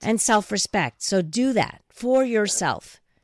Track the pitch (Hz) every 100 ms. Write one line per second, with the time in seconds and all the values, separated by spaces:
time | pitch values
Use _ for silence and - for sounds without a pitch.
0 | 208 226 - 214 - 202 - 202 135 -
1 | - 196 160 214 262 226 - - _ -
2 | 240 262 262 220 208 - 165 101 - -
3 | _ _